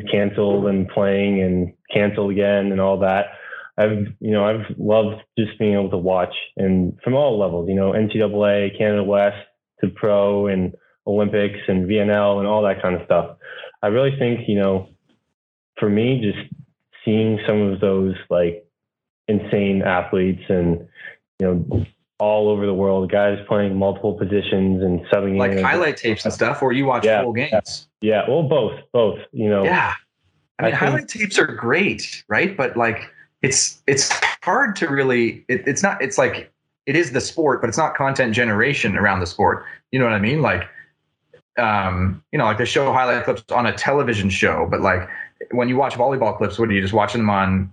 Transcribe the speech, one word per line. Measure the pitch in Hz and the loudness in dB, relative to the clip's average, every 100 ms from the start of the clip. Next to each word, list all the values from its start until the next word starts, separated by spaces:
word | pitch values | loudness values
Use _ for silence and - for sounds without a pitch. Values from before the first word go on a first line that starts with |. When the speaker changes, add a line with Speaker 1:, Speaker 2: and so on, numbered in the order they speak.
| 101 | 0
Speaker 1:
canceled | 104 101 101 104 101 101 | 0 0 0 0 2 0
and | 98 92 | 0 -2
playing | - 98 98 101 98 | 0 0 2 0 0
and | 92 90 90 - - | 0 0 -2 -8 -4
canceled | 107 104 104 101 | 0 0 0 -2
again | 98 101 101 98 | 0 2 2 0
and | 95 | 0
all | 95 95 | 0 2
that, | 95 95 101 - - - - - | 2 0 -2 -8 -18 -16 -8 0
I've, | 107 107 101 - | 0 0 -4 -6
you | 110 | -2
know, | 107 101 | 0 2
I've | 113 104 - | 0 -6 -6
loved | 104 107 104 104 - - | 2 2 2 -2 -8 -4
just | 107 - | -4 0
being | 107 | 0
able | 101 95 | 2 0
to | 92 | -2
watch | 90 92 90 - - - | 0 0 0 -6 -10 -4
and | 98 92 87 - | 0 2 0 -2
from | - | -2
all | 131 143 110 | 0 2 0
levels, | 95 87 85 | 0 -2 -2
you | 95 | 0
know, | 98 | 0
N | 110 107 | 0 0
C | 110 | 0
double | 104 104 104 | 0 2 2
A, | 101 98 - | 2 0 0
Canada | 107 104 | 0 0
West | 101 101 101 101 - _ _ _ | 2 2 2 0 -10 _ _ _
to | 101 | -4
pro | 92 110 101 101 101 101 | -2 0 2 2 2 0
and | 95 90 - _ _ - | 0 -2 -6 _ _ -4
Olympics | 101 104 104 101 104 - | 0 0 0 -2 -2 -2
and | 95 90 | 0 2
V | 107 | 2
N | 101 | 2
L | 104 101 101 | 2 2 2
and | 98 | 0
all | 107 | 2
that | 104 95 | 2 0
kind | 92 90 | -2 -2
of | |
stuff. | - 87 85 - - - - - | 0 0 0 -8 -20 -18 -18 -6
I | 107 | -2
really | 113 139 139 | 2 0 0
think, | 120 117 117 | -2 -2 0
you | 101 | 0
know, | 98 95 95 _ _ _ _ _ _ _ _ - | 2 0 -4 _ _ _ _ _ _ _ _ -4
for | 107 | 0
me, | 104 120 131 | 2 2 0
just | 104 95 104 - - _ _ - | -2 -4 -10 -18 -20 _ _ -8
seeing | - 107 110 107 104 | 0 2 2 0 0
some | 107 | 2
of | 101 95 | 0 0
those, | 101 95 95 92 - | 0 2 0 -2 -2
like, | 90 87 85 - _ _ _ _ _ - | 0 0 -2 -12 _ _ _ _ _ -2
insane | 104 - 107 101 98 | -2 0 0 2 0
athletes | 95 90 85 98 92 92 - | 0 -2 0 0 0 -2 -2
and, | 95 87 85 - - - - _ - | 0 2 -2 -6 -20 -20 -20 _ -4
you | 92 | -2
know, | 90 82 104 - _ _ - | 0 -2 -4 -4 _ _ -4
all | 104 107 107 | 0 2 2
over | 104 101 | 2 0
the | |
world, | 95 98 95 92 | 0 2 2 2
guys | 101 101 101 - | 2 2 0 -2
playing | 107 101 95 | 0 0 0
multiple | 98 95 107 | 0 0 -2
positions | 95 95 101 92 98 95 92 | -2 -2 -2 0 0 2 2
and | 92 87 - | 0 -2 0
subbing | 101 98 98 | 0 2 0
Speaker 2:
Like | 101 | 0
Speaker 1:
in | 98 | 0
and | 95 | 0
Speaker 2:
highlight | 160 160 139 | 2 0 -2
tapes | 117 104 | -2 -2
and | 107 | -4
stuff, | - 117 - | -2 -2 0
or | 135 | 0
you | 123 135 | 0 0
watch | 120 | 2
Speaker 1:
Yeah, | 107 107 | 2 2
Speaker 2:
full | 98 117 | 0 -2
Speaker 1:
yeah. | 151 | 0
Speaker 2:
games? | 107 - - - _ | -2 -2 -10 -16 _
Speaker 1:
Yeah, | 107 107 104 | 0 2 2
well, | 147 | 0
both, | 147 151 104 - - | 2 2 0 -4 -4
both, | 120 107 87 - | 2 2 0 -8
you | 135 107 | -4 0
know. | 101 123 | 2 2
Speaker 2:
Yeah. | 180 - - _ _ _ _ _ - | 0 -2 -6 _ _ _ _ _ -4
I | |
mean, | 113 | -2
Speaker 1:
I | |
think | 147 | 0
Speaker 2:
highlight | 180 - - | 0 0 -4
tapes | 220 208 - | -6 -2 0
are | 156 | 0
great, | 117 120 156 196 101 - - - | -2 -2 0 0 -4 -10 -14 -4
right? | 107 185 196 | 0 0 -2
But, | 123 117 | -4 0
like, | 117 107 - - _ _ | -2 -2 -10 -20 _ _
it's, | 135 - - - - | -2 0 -2 -2 0
it's | 139 - - - - | 0 0 -2 -4 -4
hard | - 220 269 196 | -2 0 0 -2
to | 165 | -2
really, | 139 135 123 117 104 - | 0 2 2 0 -2 -4
it, | 123 139 | -4 -2
it's | 139 | 0
not, | 196 - | -2 -2
it's | 135 - | -2 0
like, | 123 - - _ _ _ - | 0 0 -12 _ _ _ -2
it | 147 | 0
is | 160 | 0
the | 127 | -2
sport, | - - 156 127 | -4 0 0 2
but | - | 0
it's | - | 0
not | 151 - | 0 0
content | 135 131 123 | -2 0 0
generation | 107 120 104 127 139 117 90 | 0 0 2 0 0 0 2
around | 101 92 | 2 2
the | 85 | -2
sport. | - 92 90 - - _ | 0 0 0 -6 -20 _
You | 131 | 0
know | 120 | 2
what | |
I | 107 | 2
mean? | 104 151 | 0 0
Like, | 120 92 92 - - _ _ _ _ - _ - | 0 0 -4 -14 -20 _ _ _ _ -20 _ -2
um, | 113 104 95 92 92 87 - | 0 0 0 0 0 -2 -6
you | 147 | -2
know, | 110 | 0
like, | 104 | 0
they | |
show | 120 156 135 | 0 0 2
highlight | 131 127 123 120 | 2 2 0 -2
clips | 117 - | -4 -2
on | 120 113 | 0 0
a | |
television | - - 143 123 107 95 | 0 0 2 2 0 0
show, | 95 98 80 82 | 2 2 2 0
but, | 101 | 2
like, | 95 92 90 - - - - | 2 2 -2 -12 -14 -16 -6
when | 120 120 | -2 0
you | 127 | 0
watch | 131 117 | 0 0
volleyball | 123 135 113 - | 0 2 0 0
clips, | 101 95 | -2 0
what | 113 | 0
do | 98 | 2
you | |
just | 95 | 2
watch | 107 104 | 2 2
them | 120 107 | 2 2
on | 98 95 95 95 | 2 2 0 0